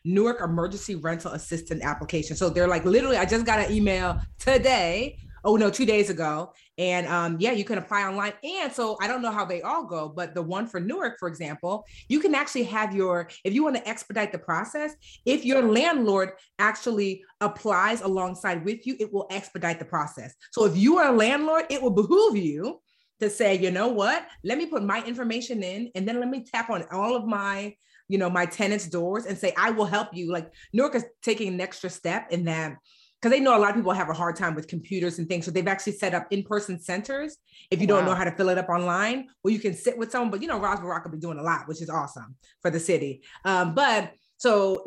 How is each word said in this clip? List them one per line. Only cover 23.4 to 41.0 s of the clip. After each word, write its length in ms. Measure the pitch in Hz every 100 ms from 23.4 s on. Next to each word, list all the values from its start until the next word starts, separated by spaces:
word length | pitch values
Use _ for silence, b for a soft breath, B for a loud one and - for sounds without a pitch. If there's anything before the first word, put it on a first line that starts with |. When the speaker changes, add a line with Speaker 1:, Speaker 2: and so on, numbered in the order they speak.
| 208 185
Speaker 1:
"You 140 | 185
know 160 | 180 240
what? 400 | 220 202 302 - B
Let 160 | 190 269
me 80 | 330
put 160 | 285
my 200 | 202 220 226
information 580 | 240 233 233 240 226
in, 260 | 180 196 240 190
and 120 | 196
then 120 | 240
let 100 | 247
me 140 | 269 -
tap 240 | 226 233
on 160 | 190 165
all 240 | 185 220 247
of 100 | 220
my, 500 | 208 196 196 208 - b b -
you 120 | 196
know, 100 | 180
my 160 | 180 175
tenants' 420 | - 202 208 170
doors 380 | 170 175 214 214
and 100 | 190
say, 180 | 196 170
'I 140 | 220
will 140 | 214 196
help 240 | 202 220
you.'" 180 | 170 170
Like, 200 | 175 165 B B
Newark 220 | 214 285
is 120 | 240 233 _
taking 240 | 233 220 202
an 140 | 180
extra 280 | 180 - 180
step 420 | - 170 185 -
in 140 | 175 165
that, 320 | 160 156 139 b b b _
'cause 80 | 233
they 80 | 254
know 160 | 269 226
a 40 |
lot 100 | 208
of 60 | 220
people 160 | 180
have 180 | 190 156
a 40 |
hard 220 | 160 170 170
time 200 | 180 156
with 120 | 156
computers 520 | 170 - 190 175 170
and 100 | 160
things. 160 | 175 170
So 60 |
they've 160 | 180 185
actually 260 | 190 214
set 220 | 208 185 175
up 100 | -
in-person 480 | 202 202 208 208 175
centers. 580 | - 185 214 269 302 - B B B
If 100 | 170
you 60 | 196
don't 200 | 196 185
know 40 |
Speaker 2:
Wow. 40 | 180
Speaker 1:
how 60 |
to 80 | 175
fill 180 | 170 190
it 80 | 180
up 120 | 180
online, 580 | 175 175 180 214 262 262 _
well, 100 | 190
you 60 | 220
can 160 | 208 165
sit 240 | - 240
with 100 | 226
someone. 220 | 254 233
But, 100 | 196
you 60 | 330
know, 120 | 220
Ross 200 | 196 202
Barack 240 | 175 170